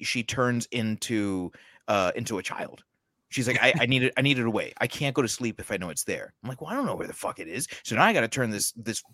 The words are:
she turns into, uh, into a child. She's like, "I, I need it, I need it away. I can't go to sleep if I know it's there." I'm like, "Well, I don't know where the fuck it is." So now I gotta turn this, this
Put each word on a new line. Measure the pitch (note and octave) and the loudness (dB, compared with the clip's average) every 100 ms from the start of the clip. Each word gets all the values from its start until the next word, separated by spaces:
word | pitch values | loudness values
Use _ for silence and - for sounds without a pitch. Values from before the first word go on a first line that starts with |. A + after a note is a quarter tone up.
she | - B2 | -2 -2
turns | A2 - B2 A#2+ - | -2 2 2 2 0
into, | A#2+ A2 G#2+ - A2 G2+ F#2+ F2+ - - - - | -2 -2 -2 -2 0 0 0 -4 -8 -20 -10 0
uh, | G#2 F2+ - | 2 2 0
into | A#2+ G#2 | -4 -4
a | |
child. | - - - - _ _ _ _ _ | -4 -6 -8 -10 _ _ _ _ _
She's | - A#2+ | -2 0
like, | A#2+ | 4
"I, | B2+ D#3 | 4 6
I | A#2+ | 4
need | C3 | 4
it, | B2+ - | 2 2
I | |
need | C#3 C3 | 4 4
it | A#2 | 2
away. | G#2 D2 - | 0 -2 -2
I | A#2+ | -4
can't | - C#3+ | -2 0
go | C3+ | 2
to | A#2+ | 0
sleep | - A#2+ - | 0 -4 -4
if | F#2+ | -6
I | G2+ | -4
know | F2+ | -4
it's | D#2 | -4
there." | - D#2+ G1+ _ | -4 -4 -6 _
I'm | A#2 | -10
like, | C3 | -10
"Well, | D#3 | -6
I | |
don't | B3 A3+ | -4 -2
know | G2 | -4
where | - | -6
the | |
fuck | - - - | -8 -8 -8
it | D#2+ | -8
is." | G2+ - - | -6 -8 -8
So | - A2 | -2 4
now | |
I | G3 | 6
gotta | F#3+ A2+ | 6 2
turn | C3+ A#2 | 2 0
this, | G#2 - | 0 -4
this | - A2+ G#2+ - | -4 -6 -6 -6